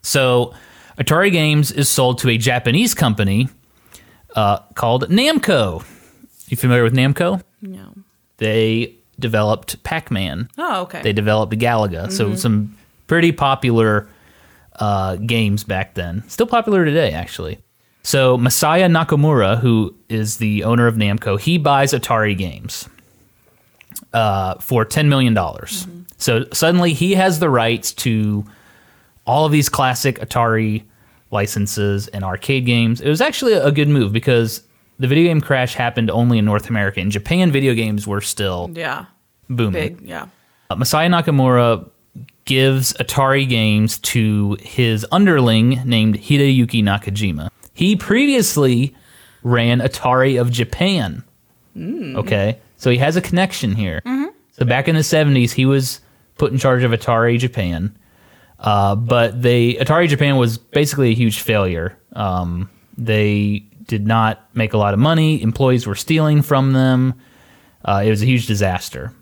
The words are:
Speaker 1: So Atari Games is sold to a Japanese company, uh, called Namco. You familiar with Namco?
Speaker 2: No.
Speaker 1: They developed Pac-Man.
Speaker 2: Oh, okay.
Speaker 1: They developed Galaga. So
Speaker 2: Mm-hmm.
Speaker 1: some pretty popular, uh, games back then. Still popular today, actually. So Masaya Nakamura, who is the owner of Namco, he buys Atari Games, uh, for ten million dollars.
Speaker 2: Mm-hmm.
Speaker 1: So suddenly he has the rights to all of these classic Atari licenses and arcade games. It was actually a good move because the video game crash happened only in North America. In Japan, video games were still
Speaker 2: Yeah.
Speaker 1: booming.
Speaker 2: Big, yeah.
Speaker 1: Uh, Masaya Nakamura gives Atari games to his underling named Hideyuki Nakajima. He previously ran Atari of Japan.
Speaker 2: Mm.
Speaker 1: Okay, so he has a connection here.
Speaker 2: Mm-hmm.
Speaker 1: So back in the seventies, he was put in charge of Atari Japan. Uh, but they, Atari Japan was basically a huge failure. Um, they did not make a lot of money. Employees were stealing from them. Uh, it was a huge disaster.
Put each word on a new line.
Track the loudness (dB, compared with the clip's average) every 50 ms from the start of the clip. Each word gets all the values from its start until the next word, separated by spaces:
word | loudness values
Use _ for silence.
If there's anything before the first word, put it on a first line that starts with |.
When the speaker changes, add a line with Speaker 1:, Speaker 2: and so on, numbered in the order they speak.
Speaker 1:
So | -6 -2 -2 0 2 2 2 2 0 -2 -8 -20 -20 -20 -20 -20 -20 -20 -8 -6
Atari | -2 0 2 2 2 2
Games | 2 2 2 2 2 2 0 0
is | 0 -2 -2 0
sold | 0 2 2 0 0 0
to | 0 0
a | 0
Japanese | 2 0 0 -2 0 0 0 2 2 2 0 0
company, | 0 0 0 0 0 0 0 2 0 0 -2 -6 _ _ _ _ _ _ _ -20 -20 _ _ _ _ _ _ -2
uh, | 0 2 2 0 -2 -4 _ -8
called | -4 0 0 0 0 0 0
Namco. | 2 2 2 2 0 0 0 2 2 2 0 0 -4 -8 -12 -16 -20 -20 _ _ _ _ -20 _ _ _ -8 -8
You | -6
familiar | -2 2 2 4 4
with | 4 4 4
Namco? | 2 2 2 2 0 0 -2 -2 -4 -6 _ _ _
Speaker 2:
No. | -18 -18 -16 -18 -20 -20 -20 -20 -20 _ _ _ _ _ _ _
Speaker 1:
They | -4 0 0 2 2 2 0 -2 -4 -6 -10 _ _ _ _ -8
developed | -6 -2 0 0 2 0 0 -2 -4 -14 -14 -12
Pac-Man. | _ -8 -8 -8 -6 -6 -6 -4 -4 -6 -6 -8 -10 -10 -10
Speaker 2:
Oh, | -8 -6 -6 -4 -6 -8
okay. | -10 -12 -6
Speaker 1:
They | -4 -2
developed | -2 0 0 2 2 0 0 -2
Galaga. | -2 -2 0 0 2 0 0 -2 -4 -6 -8 -6
So | -4 -2 -2 -2
Speaker 2:
Mm-hmm. | -2
Speaker 1:
some | -2 0 0 0 0 -2 -4 -10 _ _ _ _ _ _
pretty | -2 0 2 2 2
popular, | 2 0 0 0 0 0 0 0 2 2 2 2 2 0 -2 -6 -20 _ _ _ _ _ _ _ _ _ _ _ _ -6
uh, | -2 -2 -2 -2 -2 -4 -4
games | -6 -4 -2 0 0 0 0 0 -2 -4
back | -4 -4 -4 -6 -6
then. | _ -8 -8 -6 -8 -10 -10 -10
Still | -4 -4 -2
popular | 0 0 -2 0 0 0 2 2
today, | 2 2 0 0 0
actually. | -2 -6 -10 -10 -12 -12 -10 -10 -12 -14 _ _ _ _ _ _ _ _
So | -6 -2 0 2 2 2 2 2
Masaya | 2 0 2 2 2 2 4 4 4 4
Nakamura, | 4 2 2 2 2 2 4 4 4 4 4 2 2 2
who | 2 2 2 2 0 -2 -6 _ _ _
is | -4 -4 -4 -4 -4 -4
the | -2 -2 -2 0 0
owner | 0 2 2 2
of | 2 2
Namco, | 2 0 0 -2 -2 -2 -4 -4 -2
he | -2 -2 -2 0
buys | 2 2 2 2 2 0
Atari | 0 -2 -2 -2 0 0 0 0 -2
Games, | -4 -6 -8 -10 -12 -14 -14 -14 -14 -14 -18 _ _ _ _ _ _ _ _ _ _ _ _ _ _ _ _ _ _ -20 _ -20 -20 -18 _ -2
uh, | 0 0 2 0 0 -2 -4 -6
for | -8 -6 -2 -2 -2 -2
ten | -2 -2 0 2 2
million | 2 2 2 2 2
dollars. | 0 0 -2 -8 -12 -14 -12 -12 -12 -12
Speaker 2:
Mm-hmm. | -12 -16 -20 -20 -20 _
Speaker 1:
So | _ -2 0 0 0 -2 -4
suddenly | -4 0 0 2 4 4 2 2 0
he | 0 0 0 2
has | 2 2 2 2 0
the | 0 2
rights | 2 2 2 0 -2 -2 -4 -8 -10 -4 -4
to | -2 0 0 0 0 -2 -4 -6 -8 -16 _ _ _ _ _ _ _ _ _ _ _ _ _ _
all | -2 0 0 2
of | 2
these | 2 2 0 0
classic | -2 -2 -2 -2 -2 -2 -2 -4 -4 -4
Atari | -10 -6 -2 0 0 2 0 0 0 -2 -4 -6 -8 _ _ _ _ _ _ _ _ _
licenses | -4 -4 -4 -2 -2 -4 -4 -4 -2 -2 -2 -2 -2 -4 -6 -8
and | -10 -8 -6
arcade | -6 -8 -8 -4 -4 -2 -2 0
games. | 0 2 2 2 0 -2 -2
It | -2 -2
was | 0 0
actually | 0 -2 -2 -2 0 2
a | 2 4 2 2
good | 2 2 2 2
move | 2 2 2 0
because | -2 -2 0 2 2 2 2 0 -4 -10 _ _ _ _ _ _ _ -4
the | -2
video | 0 2 4 4
game | 4 2 0
crash | 0 0 0 0 0 -2 -2
happened | -4 -4 -2 -2 -2 -2 0
only | 0 2 2 2 2 2
in | 2
North | 2 0 0 -2 -2
America. | -2 -2 -2 -2 -2 -2
In | -4 -2
Japan, | -4 -4 -4 -2 0 2 2 2
video | 2 2 2 2 0
games | 0 -2 -2 -4 -4 -4
were | -4 -6 -4
still | -4 -6 -6 -4 -4 -4 -4 -6 -8 -10
Speaker 2:
Yeah. | -10 -10 -8 -8 -8 -10 -12 -16 _ _ _ _ _ _ _ -8
Speaker 1:
booming. | -4 -2 -2 -2 -2 -4 -6 -6 -8
Speaker 2:
Big, | -12 -18 -14
yeah. | -14 -14 -14 -16 _ _ _ _ _ _ _ _
Speaker 1:
Uh, | -6
Masaya | -4 -2 0 0 2 2 2
Nakamura | 2 2 2 2 2 2 4 4 4 4 4 4 2 0 -4 -16 _ _ _ _ _ -20 -20 -20 _ _ _ -2
gives | 0 2 2 2 2 2 0 -2 -4
Atari | -6 -8 -4 0 0 2 2 2 0 0 0
games | 0 2 2 2 2 2 2 0 -2 -4
to | -8 -4 -2 0 0 2 2 0 0 -2 -4 -6
his | -10 -8 -2 0 0 2 0 -2 -2 -2
underling | 2 2 4 4 4 4 4 4 4 4 4 4 2 0 -2
named | 0 0 2 2 2 0
Hideyuki | 0 0 0 2 4 4 4 4 4 2 2 0 0
Nakajima. | 2 2 0 -2 -2 -6 -4 -2 -2 -2 -4 -4 -8 -10 _ _ -20 -20 _
He | -2 0 0 0
previously | 0 0 0 2 2 2 2 2 2 0 0 0 2 2 2 2 2 0 -2 -6 _ _ _ -20 -20 -20 _ _ _ -2
ran | 0 2 2 2 2 2 2
Atari | 0 -2 -4 -2 0 2 4 4 4 4 2 2
of | 0 0
Japan. | 0 -2 -4 -4 -2 -2 0 0 0 0 -2 -4 -6 -10 -16 _ _ _ _ _ _ _ _ _ _
Speaker 2:
Mm. | -12 -10 -10 -8 -8 -10 -8 -6
Speaker 1:
Okay, | -6 -4 -2 -2 -2 -2 -2 -4 -6 _ _ _
so | _ -2 0
he | 0 2
has | 0 0 0
a | -2
connection | -2 0 0 0 0 -2 -4 -6 -4 -2 -2
here. | -2 -2 -4 -6 -8 -6
Speaker 2:
Mm-hmm. | -6 -4 -4 -4 -8 -10 _ _ _
Speaker 1:
So | _ -4 -2
back | 0 0 0 0 0
in | 0
the | 0 0
seventies, | 2 2 2 2 4 4 2 2 0
he | 0 0 2
was | 2 2 0 0 -4 -8 -12 _ _ _ _ _ _ _ -2
put | -2 -2
in | 0 0
charge | 2 2 2 2
of | 2 0
Atari | 0 -2 0 0 0 2 2 2 2 0
Japan. | -2 -2 -4 -4 -4 -4 -4 -4 -4 -6 -8 _ _ _ _ _ _ _ _ _ _ _ _ _
Uh, | -2 0 2 2 2 2 0
but | -2 0 0 2 2 2 0 0 0
they, | 0 2 4 4 2 2 0
Atari | -2 -2 0 2 2 2 2
Japan | 2 2 2 2 2
was | 2 2 0 -2 -6
basically | _ _ 0 0 0 0 0 0 2 2
a | 2
huge | 2 2 0 0 -2
failure. | -4 0 0 0 0 0 -2 -4 -6 -8 -8 _ _ _ -8
Um, | -6 -4 -2 -2 -2 -4 -4 -6 -6 -8 -10 _ _ _ _ -12
they | -8 -4 0 0 2 2 2 2 0 0 0 -2 -4 -6 _ _ -20 -8
did | -6 -6 -2 0
not | 0 2 2 2 0 -2 -6 _ _ _
make | -4 -2 0
a | 0 0
lot | 2 2 2
of | 0
money. | 0 2 2 2 2 2 0 0
Employees | -2 -2 0 2 2 2 2 2 0
were | -4 -8
stealing | -8 -2 -2 0 0 2 2 2 2
from | 2 2 0 2 2 2
them. | 2 2 2 2 2 2 0 0 -2 -6 _ _ _ _ _ _ _ _ _ _ _ _ -4
Uh, | -2 -2 0 2
it | 0
was | 0 2
a | 2
huge | 2 2 0 0
disaster. | -2 -2 0 0 -2 -2 -4 -6 -10 -12 -12 -14 -14 -16 _